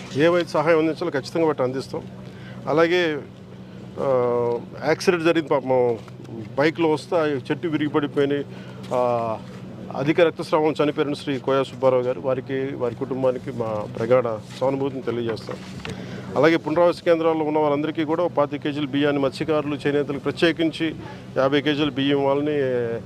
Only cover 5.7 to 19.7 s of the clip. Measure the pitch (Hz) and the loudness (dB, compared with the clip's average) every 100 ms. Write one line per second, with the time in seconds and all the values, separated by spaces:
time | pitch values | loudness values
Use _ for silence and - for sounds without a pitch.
5.7 | 127 123 110 - - - 117 104 123 156 | 2 2 0 -6 -16 -14 -12 -8 2 2
6.7 | 165 160 151 - 175 151 139 123 147 170 | 4 2 0 0 0 2 -2 -2 -4 -2
7.7 | 151 151 151 143 143 139 143 139 - - | 0 0 0 0 0 2 0 -4 -12 -14
8.7 | - - 127 123 120 117 107 - - - | -14 -2 0 2 2 -2 -6 -8 -14 -14
9.7 | - - - 143 170 165 151 160 160 156 | -14 -10 -4 0 4 4 2 0 2 2
10.7 | 139 151 143 143 143 - 135 127 135 131 | 2 0 0 -2 -2 -4 -4 0 2 0
11.7 | 120 131 127 123 127 135 127 123 135 135 | 2 4 4 2 -2 -2 -4 -2 -4 -4
12.7 | 139 123 120 127 131 131 123 139 120 110 | -4 -4 -4 -6 0 0 0 -4 -6 -4
13.7 | 107 107 127 117 127 117 107 - - 131 | -4 -6 -4 4 4 4 -4 -8 -2 0
14.7 | 135 139 131 117 117 117 107 - - - | 0 -2 -4 -4 -2 -2 -4 -6 -12 -10
15.7 | - - - - - - - 151 165 151 | -12 -10 -10 -10 -12 -4 4 6 4 2
16.7 | 156 175 165 175 165 165 160 151 156 151 | 4 4 4 2 4 4 2 0 2 2
17.7 | 143 156 156 151 165 175 147 143 147 151 | 2 0 -2 -2 0 0 2 0 0 -4
18.7 | 143 143 139 147 143 135 - 156 151 143 | -4 -2 2 2 2 0 -2 0 0 0